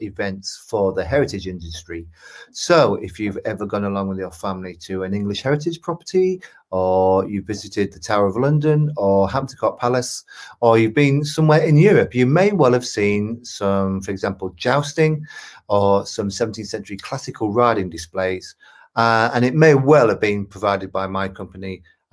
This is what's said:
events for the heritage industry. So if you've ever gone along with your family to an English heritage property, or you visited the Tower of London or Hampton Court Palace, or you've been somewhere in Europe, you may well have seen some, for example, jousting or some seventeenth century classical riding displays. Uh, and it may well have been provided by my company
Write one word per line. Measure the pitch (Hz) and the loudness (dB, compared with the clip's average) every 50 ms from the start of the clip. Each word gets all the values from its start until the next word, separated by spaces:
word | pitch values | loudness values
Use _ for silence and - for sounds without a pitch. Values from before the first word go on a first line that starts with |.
events | 110 101 - - 101 98 95 98 98 - - - - - | -10 -10 -8 -6 -6 -6 -8 -10 -12 -14 -16 -16 -10 -6
for | 117 104 98 95 82 | -2 0 0 0 -2
the | 92 87 | -4 -4
heritage | - 139 147 135 - 107 98 92 | -2 0 0 0 -2 -4 -8 -10
industry. | 95 92 87 82 82 80 - - - 85 82 82 82 - _ - - - - - - | -10 -10 -10 -12 -14 -14 -14 -14 -14 -14 -14 -14 -16 -20 _ -20 -20 -20 -20 -20 -20
So | - - - - 175 160 131 104 98 | -14 -6 -2 2 2 4 4 2 0
if | - - 98 - - | -4 -6 -10 -10 -6
you've | 107 101 92 - - | -6 -6 -6 -6 -8
ever | 117 104 92 104 | -8 -6 -6 -6
gone | 101 107 104 101 | -6 -4 -4 -4
along | 98 98 98 98 | -4 -4 -4 -4
with | 95 95 95 | -6 -6 -6
your | 92 90 | -8 -10
family | - - - 98 92 92 92 92 85 - - | -10 -10 -8 -8 -8 -8 -10 -12 -14 -14 -12
to | - 95 95 92 | -8 -6 -6 -4
an | 92 101 | -4 -4
English | 101 101 101 101 - | -4 -4 -6 -6 -4
heritage | - 135 147 147 151 170 165 - | -2 -2 -2 -2 -2 -6 -8 -6
property, | - 180 165 - _ - - 185 185 185 185 185 - - - _ _ _ | -8 -8 -8 -8 _ -2 0 0 2 0 -2 -4 -10 -18 -20 _ _ _
or | 92 92 92 - - 95 95 95 95 95 95 | -2 -2 0 2 2 4 4 4 4 2 0
you | - 101 98 | -2 -4 -6
visited | - - 104 104 - 104 - 107 101 95 | -6 -6 -8 -10 -12 -6 -4 -4 -4 -4
the | - - | -6 -10
Tower | - - 107 104 101 | -4 -2 0 2 2
of | 98 92 | 0 0
London | 117 135 143 156 151 147 156 151 147 151 147 147 | 0 0 2 2 2 2 2 2 2 0 -2 -2
or | - 101 98 98 98 98 95 | 0 0 2 4 4 2 2
Hampton | 123 135 135 - - | 0 -4 -4 -6 -6
Court | - 110 104 - | -4 -2 -2 -2
Palace, | - 123 123 127 127 123 - - - - _ - - - - - _ | -2 -2 0 0 0 -2 -4 -8 -12 -16 _ -20 -20 -20 -20 -4 _
or | 120 117 113 | 4 6 6
you've | 113 113 110 - | 6 4 4 4
been | 147 147 139 139 147 147 | 2 4 4 2 0 -2
somewhere | - - 160 160 156 151 151 | -2 0 2 4 4 4 4
in | 160 165 151 | 4 6 6
Europe, | 147 180 214 185 120 98 - - | 6 8 6 6 4 2 2 2
you | 123 123 | 0 2
may | 127 151 175 196 208 202 | 4 4 4 2 2 2
well | 175 139 123 | 4 4 4
have | 123 123 123 | 4 2 0
seen | - - 107 104 101 104 104 104 107 117 - - | -4 -2 0 0 0 0 0 -2 -4 -6 -10 -12
some, | - - - 101 98 98 98 95 95 95 95 | -14 -8 -4 -2 0 0 0 0 -2 -2 -4
for | 95 101 | -6 -6
example, | 98 95 107 101 95 - 95 92 - | -6 -4 -4 -4 -4 -6 -8 -10 -8
jousting | - - 123 131 143 143 147 - 165 156 156 156 147 151 - - - - - - - _ | -4 -2 0 0 0 -2 -2 -2 0 0 0 0 -2 -6 -12 -16 -20 -20 -20 -20 -18 _
or | - 104 101 101 98 98 98 98 | 0 2 2 4 4 4 2 0
some | - - - 101 101 | -2 -6 -6 -6 -4
seventeenth | 98 - 117 107 101 110 104 - | -4 -4 -4 -4 -4 -8 -10 -10
century | - 101 98 - 101 | -10 -10 -10 -12 -14
classical | 95 - - 135 131 - 131 - - 113 104 | -14 -10 -10 -10 -10 -10 -12 -6 -4 -4 -2
riding | 101 120 120 117 110 104 92 87 | 2 2 2 2 2 0 -2 -6
displays. | 82 80 - - - 95 92 95 92 90 - - - _ _ - - - _ _ - | -8 -12 -14 -10 -6 -4 -2 -2 -4 -6 -10 -14 -20 _ _ -20 -20 -20 _ _ -2
Uh, | 117 117 117 113 113 113 120 135 | 0 2 4 4 4 2 2 2
and | 120 123 | 0 0
it | 131 - | 2 4
may | 156 160 156 143 | 6 6 6 6
well | 135 131 139 156 143 120 | 6 6 6 6 6 6
have | 110 98 - | 4 2 2
been | 107 107 104 101 98 | 0 0 0 -2 -6
provided | - - 95 107 101 101 95 98 95 | -8 -8 -4 -2 0 0 -2 -4 -6
by | - 95 95 | -6 -6 -6
my | 95 98 95 98 | -4 -4 -6 -6
company | 95 95 - 98 - - 95 95 95 92 82 _ _ _ _ _ _ | -6 -8 -12 -16 -16 -14 -12 -12 -12 -12 -12 _ _ _ _ _ _